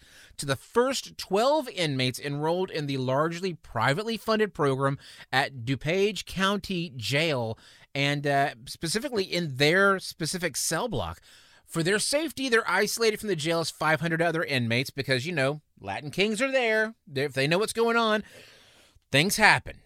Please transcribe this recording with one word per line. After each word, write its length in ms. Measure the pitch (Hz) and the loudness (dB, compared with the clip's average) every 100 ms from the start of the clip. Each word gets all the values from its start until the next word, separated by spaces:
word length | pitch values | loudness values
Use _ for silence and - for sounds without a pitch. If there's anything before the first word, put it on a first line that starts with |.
| - - - - | -12 -20 -20 -10
to 80 | |
the 120 | 143 135 | -4 -4
first 600 | - 233 254 262 - 160 | 0 0 2 0 -8 -14
twelve 520 | - 190 247 311 254 | -2 2 4 2 0
inmates 500 | 190 165 131 127 123 | -2 -2 0 -2 -2
enrolled 500 | 143 143 156 175 190 | -6 -4 -2 0 -2
in 160 | 160 147 | -4 -4
the 100 | 135 | -4
largely 580 | 127 131 165 170 190 | 0 0 0 -2 -6
privately 600 | 160 - 117 117 143 220 226 | -8 -8 -2 0 0 -2 -4
funded 380 | - 220 214 | 0 0 0
program 440 | - 143 135 139 139 - - - | 0 0 2 0 -2 -8 -20 -2
at 320 | 131 135 135 | 0 0 -2
DuPage 640 | 113 135 151 185 202 190 - | -4 -4 -2 0 0 -2 -8
County 640 | - 190 202 - 185 170 123 | -2 0 0 -4 -6 -6 -8
Jail, 600 | 101 139 165 135 113 113 - - - | -2 0 0 0 -4 -8 -14 -20 -10
and, 320 | 135 143 147 143 | -2 -2 0 2
uh, 240 | 139 139 127 139 | 2 2 -2 -14
specifically 580 | - 165 208 277 233 | -10 -4 -4 -2 -2
in 320 | 190 175 170 127 | -2 -2 -4 2
their 420 | 147 180 196 190 | 4 6 4 2
specific 580 | - - 156 185 170 123 | -4 -6 -6 -4 -4 -4
cell 300 | - 160 240 | -2 -2 -2
block. 340 | 156 85 82 - - - - _ | -4 -4 -8 -16 -20 -20 -20 _
For 160 | 165 | -2
their 160 | 165 208 | 0 0
safety, 500 | - 285 320 - 262 | 0 0 -2 -4 2
they're 220 | 226 226 | 2 2
isolated 500 | 180 208 - 226 214 | 2 0 2 0 0
from 100 | 214 | -4
the 60 | 175 | -2
jail's 340 | 147 165 160 | 0 -2 -2
five 300 | - 156 156 | -2 0 2
hundred 220 | 165 160 | 0 0
other 220 | 170 160 | 0 0
inmates 460 | 175 135 117 117 139 | -2 0 0 0 -2
because, 360 | - 127 127 143 | -6 -2 -2 0
you 60 | |
know, 280 | 175 135 147 - _ | 0 0 -2 -10 _
Latin 300 | 101 101 147 | -10 -8 -6
Kings 300 | 139 208 208 | -2 0 0
are 120 | 269 | 0
there. 420 | 269 233 220 220 226 - | 0 2 0 -2 -6 -8
They, 180 | 131 | -4
if 80 | 143 | -2
they 160 | 135 139 | 0 2
know 100 | 175 | 2
what's 140 | 208 | 0
going 240 | - 233 233 | 0 2 2
on, 260 | 226 214 - - - - - - _ _ _ | 2 0 -4 -16 -20 -20 -20 -20 _ _ _
things 260 | 135 175 202 | 2 2 6
happen 420 | 208 143 - - | 6 6 2 -14